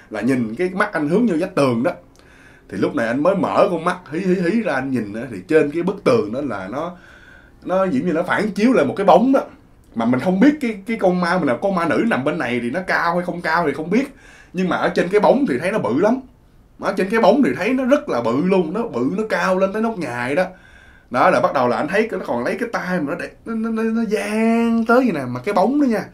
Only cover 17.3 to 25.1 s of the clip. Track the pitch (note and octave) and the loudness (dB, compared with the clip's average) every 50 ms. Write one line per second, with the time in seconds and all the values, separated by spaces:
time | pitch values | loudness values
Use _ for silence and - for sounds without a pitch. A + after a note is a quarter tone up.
17.3 | A3+ D4 A#3 C#3 B2 C3+ F3+ A#3 C4 C4 C4 A#3+ C#4 - - - D3 A#2+ A#2 A2 | 4 4 4 2 0 -2 -2 -2 -2 0 2 2 2 2 2 -2 -4 -2 0 0
18.3 | A#2+ C#3 E3+ F#3 G3 F#3+ E3+ D3+ F3+ A3+ A#3 - C3+ A#2 B2+ C#3+ F3+ G#3 A3 G#3+ | 0 0 2 2 2 2 0 0 -2 -4 -6 -4 -4 -2 -2 -2 -2 -2 -4 -2
19.3 | G3 F3 F3+ F#3+ F#3 F#3 F#3+ F#3+ G3 A3 A3+ A3+ A3+ F#3 D#3 B2 A#2+ A#2+ A#2+ B2+ | -2 -2 0 0 0 2 0 0 0 -2 -4 -4 -4 -4 -8 -6 -6 -6 -4 -2
20.3 | D3+ F3+ F3+ F3+ - - - - - - - - - - _ - A#2+ B2+ D#3 F#3 | 0 -2 -2 -2 -4 -18 -20 -20 -20 -20 -20 -20 -20 -20 _ -6 0 2 4 4
21.3 | C#3+ B2 - F3 - C#3 B2 B2 A2+ A2 - - F#3+ G#3+ A3+ G#3+ F#3+ F#3+ F#3+ - | 4 4 2 0 0 2 0 2 0 0 -2 -2 0 0 0 0 -2 -8 -6 -4
22.3 | C3 A#2 B2 D#3+ G#3 G#3 A#3+ A#3 - F3 - F3+ F#3 F3 D3 - F3 E3+ - - | -4 -4 -2 -4 -4 -4 -6 -6 -6 -6 -4 -2 -4 -2 -2 -4 -6 -6 -8 -12
23.3 | - - - A3 A3+ A3 A3 A3+ A3+ A3 A3+ A3+ A3+ A#3 A#3 G3+ G#3+ G3+ G3+ G#3 | -14 -16 -12 -8 -6 -4 -4 -4 -4 -2 -2 -2 0 -2 -2 -2 -2 -4 -2 -2
24.3 | G#3+ A3 A3+ A3+ A3+ A#3 A#3 A#3 A3+ A#3 A3 A3+ A#3 C4 C4+ A3+ | -2 0 2 2 2 2 2 2 2 0 2 4 4 4 4 2